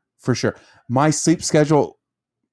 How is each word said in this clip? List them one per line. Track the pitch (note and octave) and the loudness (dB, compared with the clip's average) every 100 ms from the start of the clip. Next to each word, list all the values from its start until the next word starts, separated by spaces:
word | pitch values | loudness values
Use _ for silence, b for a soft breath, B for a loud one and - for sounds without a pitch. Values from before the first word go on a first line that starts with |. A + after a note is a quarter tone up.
| _ _ | _ _
For | - A#2 | -4 -2
sure. | A2 - b b b | -2 -6 b b b
My | B2 D3+ | -2 0
sleep | D3+ - E3 | 0 0 -2
schedule, | - D#3 D3+ D3 F2 - _ _ _ _ _ | 0 0 2 2 0 -6 _ _ _ _ _